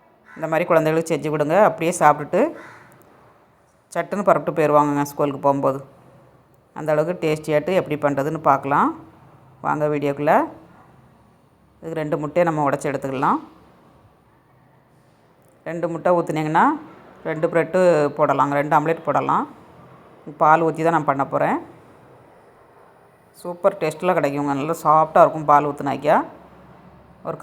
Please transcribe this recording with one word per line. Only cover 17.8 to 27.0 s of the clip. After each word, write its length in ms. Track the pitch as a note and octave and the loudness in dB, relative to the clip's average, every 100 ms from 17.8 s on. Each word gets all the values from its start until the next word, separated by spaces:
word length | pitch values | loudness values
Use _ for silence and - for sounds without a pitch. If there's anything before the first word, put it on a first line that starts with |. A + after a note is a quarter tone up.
| F3+ D#3 D3 C#3+ | 4 4 2 0
போடலாங்க, 360 | D3 C#3 C#3+ C#3+ | 0 2 2 0
ரெண்டு 160 | D3 D#3 | 2 0
ஆம்லெட் 280 | D3+ D#3+ - | 2 -2 -2
போடலாம். 380 | C#3 C3+ E3 C#4+ - - - - - - - - D3 | -2 0 -2 -2 -12 -20 -20 -20 -20 -20 -20 -12 0
பால் 220 | D#3 D#3+ E3 | 4 4 2
ஊத்தி 160 | D#3 D#3+ | 0 0
தான் 80 | E3 | 0
நான் 100 | D3 | 0
பண்ண 140 | C#3 C3+ | -2 0
போறேன். 260 | C#3+ D3 C#4+ - - - - - - - _ _ _ _ _ _ _ _ _ _ _ | -2 0 -2 -6 -20 -20 -20 -20 -20 -20 _ _ _ _ _ _ _ _ _ _ _
சூப்பர் 380 | F3 F3 G3 - | -14 0 0 0
டேஸ்ட்டில் 340 | D#3 D#3 F3+ E3+ | -4 -2 0 2
கிடைக்குங்க, 360 | D3 C#3+ C#3+ C#3 | 2 0 -4 -4
நல்லா 160 | D3+ E3 | -4 -2
சாஃப்டாக 400 | D#3 D#3 D#3 F#3 | 4 4 6 6
இருக்கும் 240 | D#3 D#3 D3 | 6 4 4
பால் 180 | C#3+ D3 | 4 2
ஊத்துனாக்கா. 480 | C#3+ C#3+ C3 C#3+ G3+ A#3+ - - - - - - - | -4 -6 -4 2 2 0 -12 -20 -20 -20 -20 -20 -20